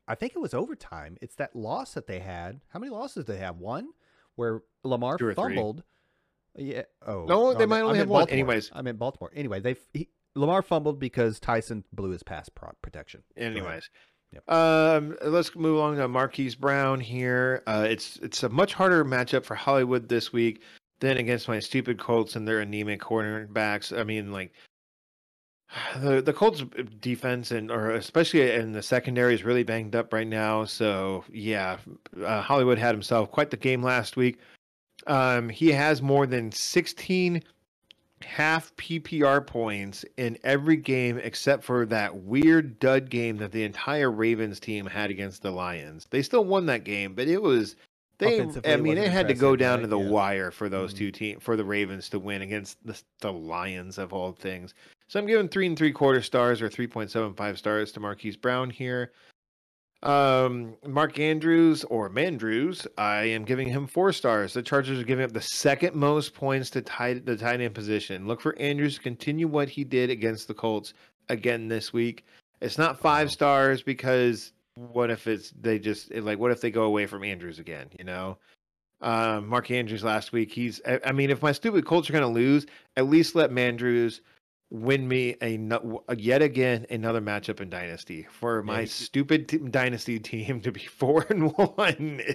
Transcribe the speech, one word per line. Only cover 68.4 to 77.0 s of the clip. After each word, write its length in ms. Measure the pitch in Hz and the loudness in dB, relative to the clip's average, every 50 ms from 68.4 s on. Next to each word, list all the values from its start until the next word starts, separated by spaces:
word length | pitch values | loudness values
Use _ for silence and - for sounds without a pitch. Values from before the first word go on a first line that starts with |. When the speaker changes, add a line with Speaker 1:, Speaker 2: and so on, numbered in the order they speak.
Speaker 2:
for 160 | - 156 156 - | -4 -4 -4 -2
Andrews 360 | 135 143 143 143 147 147 135 | -2 -2 -2 0 0 -2 -2
to 60 | - | -4
continue 460 | - 131 120 - - 151 147 156 165 160 | -8 -8 -8 -6 -4 -4 -2 0 0 0
what 220 | 147 151 143 135 | 0 0 0 -2
he 160 | - 147 139 | -4 -6 -6
did 240 | 123 131 127 123 123 | -2 0 2 2 2
against 400 | 127 110 107 117 110 110 - - | 0 0 -2 -2 -2 -4 -8 -10
the 40 | 107 | -8
Colts 400 | - - 113 107 104 104 - - _ _ _ _ _ _ - | -4 -2 -2 -2 -2 -4 -8 -16 _ _ _ _ _ _ -6
again 400 | 123 113 98 120 120 117 113 110 | -6 -2 0 0 0 -2 -2 -4
this 240 | 113 110 107 - - | -4 -4 -4 -4 -2
week. 320 | 120 117 117 113 - - _ _ _ _ _ _ - | -2 0 -2 -2 -8 -14 _ _ _ _ _ _ -8
It's 180 | - 113 - - | -8 -4 0 2
not 220 | 160 165 139 - | 2 2 2 2
five 280 | - 160 147 147 151 143 | 2 4 4 4 2 0
Speaker 1:
Wow. 40 | |
Speaker 2:
stars 500 | - - 151 143 139 135 135 135 135 127 | 0 2 4 4 6 6 6 4 4 2
because 720 | - - 131 - - 131 127 127 123 120 117 107 - - _ _ _ _ - | -2 -4 -6 -2 0 2 4 4 4 4 2 0 -4 -14 _ _ _ _ -20
what 340 | 120 123 120 117 120 120 117 | -20 -14 -6 -2 0 0 0
if 160 | 113 110 - | 0 -2 -2
it's, 260 | 113 110 98 - - | -4 -4 -4 -4 -10
they 280 | - - 110 113 110 107 | -14 -6 -2 0 0 0
just, 340 | 95 107 101 101 - - - | 0 -2 -4 -6 -6 -10 -10
like, 240 | 113 104 107 107 98 | -6 -4 -4 -2 0
what 140 | 117 123 | 0 0
if 80 | 120 120 | 0 0
they 120 | - 120 | -2 -2
go 120 | 104 113 110 | 0 2 2
away 220 | 107 104 104 | 2 2 0